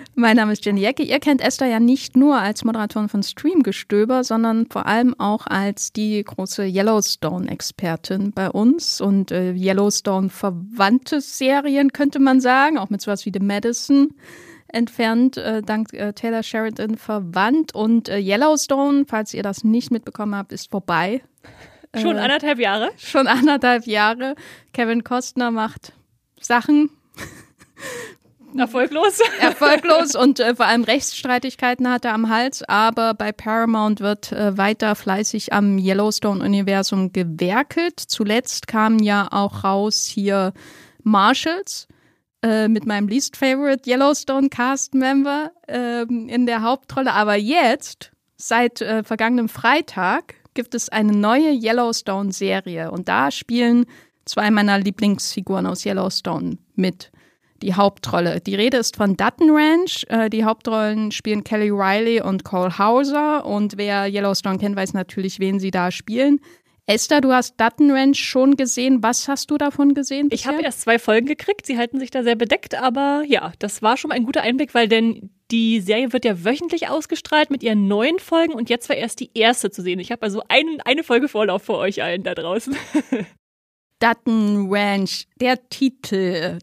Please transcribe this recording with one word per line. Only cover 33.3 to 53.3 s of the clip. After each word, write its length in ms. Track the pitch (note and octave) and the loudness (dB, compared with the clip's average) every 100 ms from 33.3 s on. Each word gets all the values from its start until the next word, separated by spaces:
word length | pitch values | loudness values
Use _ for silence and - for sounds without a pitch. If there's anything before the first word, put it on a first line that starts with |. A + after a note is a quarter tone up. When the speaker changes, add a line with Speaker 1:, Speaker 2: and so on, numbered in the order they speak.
Speaker 1:
Paramount 720 | G#3+ A3 A3+ A3+ A3 G#3+ G3+ | -6 -4 0 2 2 2 0
wird, 320 | G3+ G#3 - | -2 -2 -6
äh, 240 | G3+ G#3 G3 | -2 -2 0
weiter 380 | G3 G#3+ G#3+ G#3 | 0 0 0 -2
fleißig 580 | G3 F#3+ G#3+ G#3+ - | -2 -2 -2 -4 -2
am 240 | G3+ G3+ G3 | 2 2 2
Yellowstone-Universum 1300 | F#3 G3 G#3+ G#3 G#3 F#3+ F#3+ G3+ G3 G3 F#3+ F#3+ F#3 | 2 2 0 0 -2 0 0 0 2 0 0 -2 -2
gewerkelt. 880 | F#3 E3+ D#3+ F3+ A3 D4 E4 E4+ - | -2 -4 -2 0 0 0 -2 -4 -4
Zuletzt 640 | - - G3+ A3+ - - - | -8 -4 0 0 -2 -10 -4
kam 320 | A3 A3 A3 | 0 2 4
ja 300 | G#3 G3+ G3 | 4 2 0
auch 320 | G3+ G3+ - | -2 -2 -2
raus 420 | F#3+ G3 G#3+ - - | 0 0 0 -2 -4
hier 460 | - G3 G3 F#3+ F#3+ - - - _ | -2 0 0 0 -4 -20 -20 -20 _
Marshalls, 840 | G#3+ G3+ G#3 C4 D#4+ F4+ G4 - - _ _ _ _ - | 2 4 4 2 -2 -4 -8 -14 -16 _ _ _ _ -4
äh, 240 | A3+ A3 G#3+ | 0 2 2
mit 180 | G#3+ A3 | 2 0
meinem 220 | G3+ G3+ | -2 0
least 300 | B3 - - | -2 -4 -2
favorite 520 | C4+ C4+ C#4+ C4+ A#3+ | 0 0 0 -2 0
Yellowstone-Cast-Member, 1600 | B3+ C#4 D4 - C4+ C#4 - B3 C4+ - C4 C4 C#4 C#4 C#4+ D#4 _ - | 2 2 2 -2 0 0 0 -2 -2 -2 0 2 2 0 -2 -6 _ -8
ähm, 580 | A#3+ A#3+ A#3+ A#3 A#3 A3 | -6 -4 -4 -4 -6 -4
in 160 | B3 A#3+ | 0 0
der 160 | A3+ | 0
Hauptrolle. 520 | A3+ C4+ - C4+ B3+ | 0 -2 -4 -4 0
Aber 220 | G#3 G#3+ G#3 | 0 2 0
jetzt, 760 | G#3 E4+ B3 C4 - - - _ _ - | 2 2 2 0 -6 -18 -20 _ _ -14
seit, 460 | - A3+ A#3+ - | -2 0 0 -2
äh, 220 | G#3+ A3 | -4 -4
vergangenem 460 | G#3+ A3 A3+ B3 A3+ | -4 -2 0 0 -2
Freitag, 840 | - A3+ D4 D#4+ F#3+ F#3 C#4 - - _ | 0 2 2 0 -4 -2 -2 -4 -20 _
gibt 200 | - A#3+ | -10 -6
es 160 | A#3 - | -8 -4
eine 260 | G#3+ G#3+ G#3 | 0 2 2
neue 360 | G#3 C4 D#4+ | 2 4 2
Yellowstone-Serie. 1400 | C4 A3 A#3+ A#3 A3+ - F#3+ G3+ - F#3+ F#3+ F#3 E3 E3 | 2 0 0 0 -2 -4 -4 -4 -4 -4 -4 -6 -8 -8
Und 180 | F3+ F#3 | -6 -2
da 220 | G3+ | 0
spielen 560 | C#4 | 0